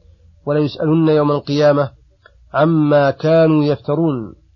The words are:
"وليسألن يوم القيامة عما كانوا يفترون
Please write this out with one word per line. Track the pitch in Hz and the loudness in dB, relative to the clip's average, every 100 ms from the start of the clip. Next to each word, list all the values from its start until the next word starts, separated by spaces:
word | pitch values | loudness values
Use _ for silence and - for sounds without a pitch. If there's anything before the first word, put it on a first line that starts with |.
| _ _ _ _ 143 | _ _ _ _ -6
"وليسألن | 147 147 - 156 165 160 | -2 -2 -4 -2 0 2
يوم | 151 147 | 2 0
القيامة | 147 - 143 147 143 135 - _ _ _ _ _ | -2 -4 0 2 2 -2 -8 _ _ _ _ _
عما | 131 160 160 147 147 139 | -2 0 2 2 2 0
كانوا | 135 156 165 160 151 | -2 0 2 2 2
يفترون | 147 135 - 151 165 127 104 - _ | 0 -4 -4 -2 -2 -4 -8 -18 _